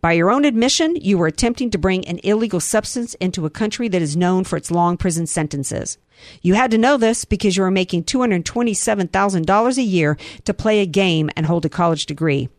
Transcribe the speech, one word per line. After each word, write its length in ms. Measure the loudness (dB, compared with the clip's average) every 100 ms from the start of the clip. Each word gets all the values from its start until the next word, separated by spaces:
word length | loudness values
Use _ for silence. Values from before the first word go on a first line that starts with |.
By 120 | 2
your 180 | 2 4
own 160 | 4 2
admission, 500 | 2 2 2 0 0
you 220 | 0 2
were 80 | 2
attempting 420 | 0 -2 0 -4
to 80 | 0
bring 280 | 0 0 -2
an 140 | -6
illegal 360 | 0 0 0 -2
substance 520 | 0 -2 -2 -6 -8
into 300 | -4 -4 -2
a 60 | -6
country 360 | -2 -4 -2 -2
that 120 | 0
is 160 | 0 0
known 280 | 2 2
for 120 | 0 -4
its 140 | -4
long 260 | 0 0 0
prison 300 | -2 -2 -4
sentences. 720 | -4 -4 -4 -6 -6 -8 -12 _ _ -20 -6
You 140 | 0
had 160 | 2 4
to 80 | 4
know 180 | 4 4
this 300 | 2 0 -2
because 280 | 0 0
you 80 | 2
are 60 | 2
making 340 | 2 0 -2
two 160 | -2 -2
hundred 260 | 0 0 -2
twenty-seven 600 | -2 -2 -2 -2 -2 0
thousand 380 | 0 0 0 2
dollars 300 | 2 2 0
a 60 |
year 340 | 0 2 2 0 -6 -12
to 100 | -6
play 260 | -4 0 2
a 60 | 2
game 420 | 2 2 2 0 -2
and 80 |
hold 220 | 0 0 -2
a 40 |
college 360 | 0 0 0 -4
degree. 420 | -4 0 0 -4